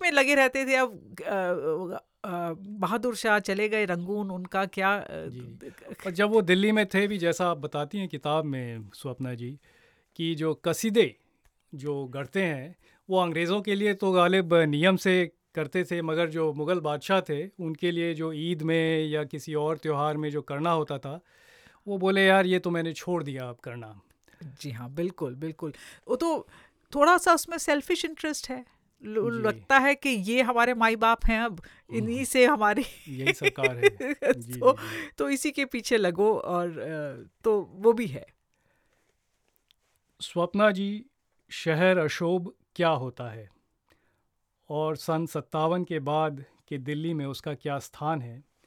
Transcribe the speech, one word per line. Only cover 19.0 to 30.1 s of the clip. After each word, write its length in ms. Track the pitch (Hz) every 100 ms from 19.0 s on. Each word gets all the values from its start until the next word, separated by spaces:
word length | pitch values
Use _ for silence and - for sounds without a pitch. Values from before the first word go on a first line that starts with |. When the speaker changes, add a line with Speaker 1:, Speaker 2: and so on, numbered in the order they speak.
Speaker 2:
या 200 | 156 151
किसी 300 | 147 151 -
और 240 | 151 151 156
त्यौहार 380 | 156 143 151 151
में 140 | 151
जो 120 | 147
करना 280 | - 143 170
होता 280 | 165 151 139
था, 220 | 135 165 - _ _ - _ _ 202
वो 100 | 196
बोले, 280 | 190 196 190
"यार, 200 | 190 185
ये 120 | 180
तो 120 | 180
मैंने 220 | 170 165
छोड़ 300 | 151 - 175
दिया 260 | 143 131 127
अब 80 | 120
करना।" 440 | 131 120 110 101 _ _ _ _
Speaker 1:
जी 280 | 156 - 143
हाँ, 200 | 117 123
बिल्कुल, 440 | 143 180 180 143
बिल्कुल। 380 | 127 160 156 160 - - - -
वो 80 | 254
तो 320 | 330 294 - - - _ _
थोड़ा-सा 400 | 285 302 359 370
उसमें 240 | 330 - 330
सेल्फिश 460 | - 294 - 339
इंटरेस्ट 460 | 330 311 311 294 -
है। 140 | 254 240 _ _ _
ल-, 140 | 208 214
Speaker 2:
जी। 240 | 226 233
Speaker 1:
लगता 360 | 214 214 98 269
है 160 | 277
कि 140 | 285
ये 340 | 269